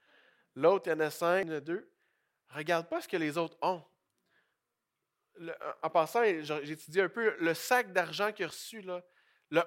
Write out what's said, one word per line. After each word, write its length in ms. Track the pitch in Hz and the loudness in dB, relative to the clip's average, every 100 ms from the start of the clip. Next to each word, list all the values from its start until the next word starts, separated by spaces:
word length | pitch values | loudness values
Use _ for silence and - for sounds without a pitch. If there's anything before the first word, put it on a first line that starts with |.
| _ _ _ _ _ 131 | _ _ _ _ _ 2
L'autre, 320 | 160 196 185 | 4 4 2
il 20 | |
y 20 | |
en 60 | 156 | 0
a 100 | 156 | -2
cinq, 320 | - 170 185 | 0 0 2
il 80 | 170 | 0
y 20 | |
en 40 | 151 | -6
a 20 | |
deux. 280 | 147 185 - _ _ _ _ _ _ | -6 -8 -10 _ _ _ _ _ _
Regarde 400 | 143 156 170 170 | -8 -2 -2 -2
pas 120 | 339 | -8
ce 60 | - | -4
que 100 | 180 | -2
les 220 | 151 160 | -2 -2
autres 180 | 160 - | -4 -2
ont. 220 | 165 175 - _ _ _ _ _ _ _ _ _ _ _ _ _ _ - | -2 -2 -8 _ _ _ _ _ _ _ _ _ _ _ _ _ _ -14
Le, 160 | 165 | -12
en, 340 | - 151 - 160 | -8 -10 -6 2
en 40 | |
passant, 340 | 175 156 233 | 2 4 4
j'ai, 180 | 220 165 | 2 2
j'ai 300 | 151 151 143 | -2 -4 -6
étudié 300 | 156 - 180 | -10 -2 0
un 60 | 180 | 2
peu 280 | 233 220 - | 2 0 2
le 160 | 165 | 0
sac 380 | - - 247 202 | 0 2 2 2
d'argent 400 | 185 160 156 208 | 0 0 -2 -4
qu'il 140 | 208 160 | -2 -6
a 20 | |
reçu, 320 | - - 220 | -8 -14 -12
là. 200 | 185 180 - _ _ _ _ | -8 -10 -10 _ _ _ _
Le 120 | 160 | 0